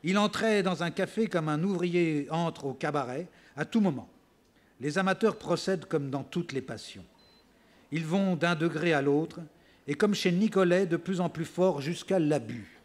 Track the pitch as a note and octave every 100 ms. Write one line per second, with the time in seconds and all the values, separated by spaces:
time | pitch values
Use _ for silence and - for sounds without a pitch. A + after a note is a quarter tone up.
0 | D#3+ G3 G#3 - A3 G#3 F#3 E3+ E3+ -
1 | F#3 - A3 F3 D#3 D3+ F#3 F#3 F3 F3
2 | E3 D3+ C#3 D#3+ E3 D#3+ C#3 B2+ D3+ D3
3 | B2 C3 F3 - - - D3+ A3+ G3 C3+
4 | - _ _ _ _ _ _ _ C#3 D3+
5 | F#3+ F#3+ A3 G#3+ - E3+ - F#3 - D#3+
6 | C#3 C#3 C3 F3 E3+ C#3 - A2 - G2+
7 | E2+ _ _ _ _ _ _ _ _ D#3
8 | D#3+ F#3 G3 E3+ E3+ E3 E3 E3 E3+ D3+
9 | C#3 C#3+ D#3+ - E3 _ _ _ - D3
10 | G#3+ G3+ F#3 F3 G#3+ G3 F#3 F3 F#3+ E3
11 | E3+ F#3 F3 D#3 D#3+ - F#3 C#3+ C#3 E3+
12 | - F#3+ D3+ D3 A2+ A#2 G2 -